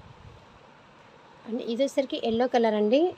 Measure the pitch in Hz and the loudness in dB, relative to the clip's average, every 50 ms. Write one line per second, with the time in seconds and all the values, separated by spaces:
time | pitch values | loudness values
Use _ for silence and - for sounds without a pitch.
0 | - - - - - - - - - - - - - - - - - - - - | -20 -20 -20 -20 -20 -20 -20 -20 -20 -20 -20 -20 -20 -20 -20 -20 -20 -20 -20 -20
1 | - - - - - - - - - 226 214 262 - - 233 220 277 269 - 294 | -20 -20 -20 -20 -20 -20 -20 -20 -12 -10 -8 -8 -6 -6 -2 -2 -2 0 0 -2
2 | 269 254 320 294 - 233 220 226 254 262 - 240 226 220 214 214 208 214 247 285 | -4 -2 -6 -4 -4 -2 0 0 0 2 2 2 2 2 2 2 2 4 4 4
3 | 339 359 - | 2 2 0